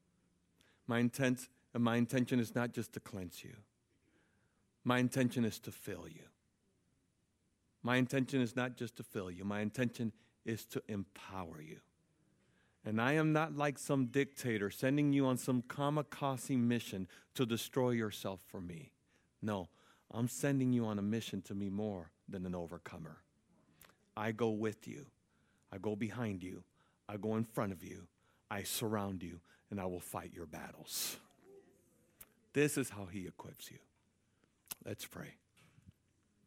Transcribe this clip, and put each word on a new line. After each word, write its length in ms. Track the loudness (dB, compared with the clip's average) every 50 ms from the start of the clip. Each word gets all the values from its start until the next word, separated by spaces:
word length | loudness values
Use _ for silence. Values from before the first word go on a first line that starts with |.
| _ _ _ _ _ _ _ _ _ _ _ _ _ _ _ _ _
My 140 | 0 2 4
intent, 500 | 4 2 2 4 4 4 4 2 -2 -12 _ _ _ _ 0
and 100 | 2 4
my 120 | 4 4
intention 440 | 4 4 4 4 2 2 4 2 2
is 140 | 2 2 0
not 200 | 0 0 0 -2
just 200 | -4 -6 -6 -6
to 60 | -12
cleanse 440 | -10 -10 -8 -8 -8 -8 -10 -12 -14
you. 200 | -16 -16 -18 -20 _ _ _ _ _ _ _ _ _ _ _ _ _ _ _ _ _ _ _ _ _ _ _ 2
My 160 | 4 4 6
intention 460 | 4 4 4 4 2 4 4 2 2
is 140 | 2 0 -2
to 100 | -8 -12
fill 360 | -12 -12 -10 -10 -8 -8 -10 -12
you. 220 | -14 -16 -20 -20 _ _ _ _ _ _ _ _ _ _ _ _ _ _ _ _ _ _ _ _ _ _ _ _ _ _ _ _ _ _
My 140 | 0 4 4
intention 440 | 6 4 4 4 2 2 2 2 2
is 160 | 2 2 2
not 200 | 0 -2 -2 -2
just 220 | -4 -8 -8 -8 -10
to 60 | -12
fill 280 | -8 -6 -4 -4 -4
you. 140 | -6 -6 -4
My 160 | -2 -2 0
intention 520 | -2 -2 0 0 0 0 0 -2 -4 -4 -4 _ _ _ _ _ -6
is 200 | -4 -4 -4 -6
to 180 | -6 -8 -6 -6 -4
empower 720 | -4 -6 -6 -6 -10 -18 -14 -10 -8 -8 -8 -8 -8 -12
you. 220 | -12 -14 -16 -16 -18 _ _ _ _ _ _ _ _ _ _ _ _ _ _ _ _ _ _ _ -6
And 160 | -2 2 4
I 120 | 4 6 6
am 180 | 6 6 6
not 240 | 6 4 4 2 0
like 220 | 0 0 0 0 -2
some 300 | 0 2 2 4 4 4
dictator 640 | 4 2 2 2 0 -4 -2 0 0 2 0 -2
sending 440 | -2 0 2 2 4 4 4 6 6
you 120 | 6 6
on 120 | 4 4 2
some 240 | 2 2 2 2
kamikaze 960 | 0 -2 -2 0 0 2 2 2 0 -2 -4 -4 -2 -2 -2 -2 -2 2 2 4
mission 500 | 4 4 4 2 0 -2 -6 -6 -6 -6 -10 -16 -20 _ 0
to 120 | 0 2
destroy 460 | 2 2 0 0 0 2 2 4 4
yourself 500 | 4 2 2 0 -2 -4 -6 -6 -6 -6 -10
for 140 | -12 -10 -8
me. 320 | -8 -8 -8 -10 -12 -16 _ _ _ _ _ _ _ _ _ _
No, 280 | -4 -2 -2 -2 -4 -6 _ _ _ -20 -20 _ _ -8
I'm 160 | -4 0 0 0
sending 460 | 0 0 0 2 2 4 4 4 4
you 120 | 4 4
on 140 | 2 0 0
a 20 |
mission 400 | 2 2 2 0 0 -2 -4 -6 -6
to 120 | -4 -4
be 140 | -4 -2 -2
more 420 | -2 -2 -2 -2 -2 -4 -8 -10 _ _ _ -10
than 180 | -8 -6 -4
an 80 | -4 -2
overcomer. 720 | -4 -4 -6 -8 -10 -12 -12 -12 -12 -12 -12 -14 -16 _ _ _ _ _ _ _ _ _ _ _ -20 -20 -20 _ _ _ _ -4 0
I 160 | 0 0 2
go 160 | 4 4 4
with 360 | 4 4 2 0 0 -2 -8
you. 260 | -12 -12 -12 -12 -16 _ _ _ _ _ _ _ _ _ _ _ -14
I 60 | -10 -6
go 180 | -2 -2 -2
behind 480 | 0 -2 -4 -2 -2 -2 -2 -2 -4 -4
you. 220 | -6 -8 -10 -12 _ _ _ _ _ _ _ _ -10
I 80 | -8
go 220 | -4 -2 0 2 2
in 80 | 0
front 260 | 0 0 -2 -2 -2
of 140 | -2 -6 -8
you. 240 | -12 -12 -12 -14 -18 _ _ _ _ _ _ _ -6
I 120 | -6 -4 -4
surround 600 | -2 -2 -2 0 0 0 2 0 0 -2 -4 -6
you, 160 | -8 -10 -10 -14 _ -20 _ _ -8
and 80 | -6 -4
I 60 | -2
will 160 | -2 -4 -4
fight 320 | -6 -6 -8 -8 -8 -8 -10
your 120 | -12 -12
battles. 720 | -10 -10 -10 -10 -12 -12 -14 -12 -8 -4 -4 -4 -4 -4 -8 -12 -20 _ _ -20 -20 -20 -20 -20 _ _ _ _ _ _ _ _ _ _ -20 -20 -20 _ _ _ _
This 260 | 2 4 4 4 4 2
is 120 | -2 -2
how 160 | -4 -8 -10
he 200 | -8 -8 -8 -8
equips 460 | -8 -10 -12 -16 -16 -16 -16 -16 -16
you. 80 | -16 -18 -20 _ _ _ _ _ _ _ _ _ _ _ _ _ _ _ _ -16 -16 -12 -10
Let's 220 | -10 -8 -8 -10
pray. 320 | -12 -10 -10 -12 -12 -14 _ _ _ _ _ -20 -20 _ _ -20 -20 -20 _ _ _ _ _ _ _ _ _ _